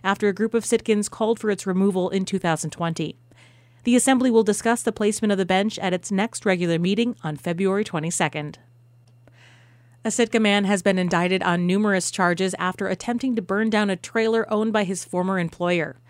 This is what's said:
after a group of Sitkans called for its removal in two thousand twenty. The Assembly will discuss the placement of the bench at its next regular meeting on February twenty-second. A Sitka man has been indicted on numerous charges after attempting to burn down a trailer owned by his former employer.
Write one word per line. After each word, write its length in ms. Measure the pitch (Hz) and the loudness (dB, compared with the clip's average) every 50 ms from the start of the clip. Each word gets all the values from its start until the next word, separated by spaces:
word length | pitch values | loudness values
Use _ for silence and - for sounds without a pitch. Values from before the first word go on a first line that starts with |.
| - | -2
after 240 | 185 202 196 - | -2 0 2 0
a 60 | 208 190 | 0 0
group 200 | 190 214 226 - | 0 -2 -2 0
of 120 | 233 214 | -2 0
Sitkans 440 | - 240 226 - - 220 208 208 - | 0 0 0 2 0 0 0 0 -4
called 300 | - - 226 214 233 220 | -4 -2 0 0 0 0
for 100 | - 214 | 0 -2
its 160 | 202 196 - | -4 -2 -2
removal 460 | 196 185 185 190 202 185 190 180 185 | -2 0 2 2 2 2 2 0 0
in 140 | - 196 190 | -2 -2 -2
two 160 | - - 190 | -2 -4 -2
thousand 300 | - 175 160 156 - 156 | 0 0 0 -2 -2 -6
twenty. 440 | - - 175 165 165 - 165 147 - - _ _ - - - - - - _ _ _ _ - | -6 -4 -4 -4 -2 -4 -4 -6 -6 -10 _ _ -20 -20 -20 -20 -20 -20 _ _ _ _ 0
The 100 | 240 240 | 2 4
Assembly 340 | 247 240 269 269 254 254 262 | 4 4 4 4 4 4 4
will 140 | 226 226 226 | 4 4 4
discuss 400 | 196 202 - - 233 233 233 - | 4 0 0 0 0 0 0 0
the 80 | 240 | -4
placement 400 | 208 - 214 208 220 - - 214 | -2 0 0 0 0 0 0 0
of 80 | 202 190 | 2 2
the 80 | 190 | 2
bench 320 | 175 185 185 202 220 - - | 2 2 2 2 0 -2 -4
at 140 | - 190 180 | -2 -2 -2
its 180 | 185 - - | -2 -2 -2
next 340 | 208 190 202 233 - - - | 0 0 0 -2 -4 -4 0
regular 360 | 214 185 175 175 170 170 165 | 0 0 2 2 0 0 0
meeting 340 | 170 185 202 208 240 247 233 - - | 2 0 2 2 0 -2 -2 -4 -6
on 140 | 160 151 | -8 -8
February 480 | 147 - 175 175 170 190 190 190 202 220 | -6 -4 -6 -2 0 0 0 0 0 -2
twenty-second. 720 | - - 160 151 165 175 - 175 151 - 151 147 147 - - - _ _ _ _ _ _ _ _ _ _ _ _ - - - - - - - - _ _ _ _ _ _ _ - | -4 -4 -4 -4 -4 -2 -2 -2 -2 -2 -4 -8 -8 -12 -14 -20 _ _ _ _ _ _ _ _ _ _ _ _ -20 -20 -20 -20 -20 -20 -20 -20 _ _ _ _ _ _ _ -6
A 60 | 220 | -4
Sitka 300 | 208 - 233 226 - 233 | 0 0 0 0 2 2
man 240 | 220 208 202 202 202 | 2 4 4 2 2
has 180 | 190 208 190 175 | 2 0 2 2
been 160 | 202 190 185 | 2 2 2
indicted 460 | 180 180 180 170 175 180 185 190 185 | 2 0 0 0 2 2 0 0 0
on 240 | 180 175 175 175 175 | 0 0 2 2 2
numerous 420 | 185 202 214 208 196 185 175 - | 2 2 2 2 2 0 0 -2
charges 420 | - - 185 175 175 165 190 190 202 202 | -2 0 2 2 2 0 0 -2 -2 -2
after 300 | 170 185 180 - 196 190 | -4 -4 -4 -4 -4 -4
attempting 480 | 190 - - - 240 240 - 269 247 | -4 -4 -4 -4 -4 -2 -2 -2 -2
to 60 | 220 185 | -2 -2
burn 280 | - 190 202 220 226 | -2 -2 0 0 2
down 200 | 214 214 208 202 | 2 2 2 2
a 60 | 190 | 0
trailer 560 | 185 - - - 233 220 226 226 226 220 - 220 | -2 -6 -6 -2 0 0 2 2 0 0 0 0
owned 200 | 208 220 226 214 | 0 0 0 0
by 100 | 214 208 | 0 0
his 220 | 175 196 185 - | 0 -4 -6 -8
former 340 | - - 180 180 190 190 185 | -4 -4 -2 0 0 0 0
employer. 600 | 175 165 - - 175 175 175 175 156 - - - _ | -2 -4 -4 -4 -2 0 0 0 0 -4 -6 -12 _